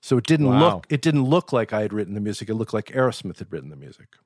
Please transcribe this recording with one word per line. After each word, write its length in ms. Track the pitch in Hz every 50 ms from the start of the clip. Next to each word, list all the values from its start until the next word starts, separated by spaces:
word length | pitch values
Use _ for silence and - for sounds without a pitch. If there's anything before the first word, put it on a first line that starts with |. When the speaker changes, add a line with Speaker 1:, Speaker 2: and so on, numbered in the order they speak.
Speaker 1:
So 160 | - - 135
it 80 | 123 113
didn't 240 | - 160 156 151 131
Speaker 2:
Wow. 100 | 127 -
Speaker 1:
look, 280 | - - 101 87 - _
it 120 | 151 135
didn't 220 | - 165 151 147 131
look 280 | 127 151 180 170 - -
like 180 | 120 113 -
I 100 | - 107
had 120 | 107 101 101
written 200 | 107 104 87 101
the 60 | 104
music. 300 | 104 107 101 - 104 101
It 60 | 110
looked 180 | 110 110 - -
like 140 | 107 104
Aerosmith 520 | - - 135 127 127 110 - - 95 85 -
had 120 | - -
written 180 | - 78 64 73
the 60 | 76
music. 420 | 69 71 78 - _ - _ _ _ _